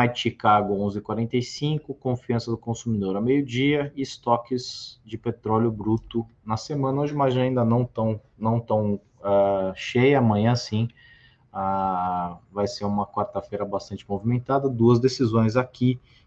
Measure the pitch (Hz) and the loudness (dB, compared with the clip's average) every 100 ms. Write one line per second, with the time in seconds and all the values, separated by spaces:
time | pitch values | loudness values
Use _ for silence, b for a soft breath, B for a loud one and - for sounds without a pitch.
0 | 120 120 117 - 113 104 98 98 101 101 | 4 2 -4 0 4 4 2 -2 -2 -4
1 | - 107 117 127 123 - 147 151 - 135 | -6 -4 -2 -2 -4 -4 -2 -2 -6 -8
2 | 131 123 - 120 120 113 - 117 120 107 | -4 -4 -2 -4 -2 -4 -4 -6 -2 -2
3 | 95 95 117 143 139 120 135 147 143 139 | 0 0 2 2 0 0 0 0 -2 -6
4 | 131 - - 117 - 127 123 - - - | -8 -6 0 0 0 -6 -6 -14 -16 -20
5 | 107 110 117 113 104 110 117 107 104 113 | -14 -8 -6 -4 0 2 2 0 0 -2
6 | - 117 113 _ 107 110 - 147 135 139 | -2 -6 -6 _ -6 -6 -4 -2 -2 0
7 | 147 147 131 127 127 127 113 117 120 - | -2 0 0 2 0 2 2 2 0 -2
8 | 110 107 - - 110 117 117 107 104 101 | -2 -2 -8 -6 -2 0 0 0 0 -2
9 | - _ 101 101 98 98 95 - - 120 | -6 _ 0 2 4 2 -2 -4 -2 2
10 | 131 139 117 104 110 117 - 107 117 - | 4 6 4 4 2 0 -2 -2 -2 -6
11 | b b b b b 98 95 95 95 92 | b b b b b -6 -2 0 0 0
12 | 90 90 87 87 _ 98 101 - 104 101 | -2 -2 -4 -8 _ -4 -4 -4 -4 -2
13 | 101 - 101 98 - 101 101 95 - 98 | -2 -4 -4 -6 -8 -6 -6 -6 -8 -12
14 | - 98 110 123 123 139 139 117 117 117 | -8 -4 -2 -2 0 0 0 4 6 6
15 | 127 123 120 113 113 120 127 - 123 123 | 4 2 0 2 2 2 -2 0 0 0
16 | b b | b b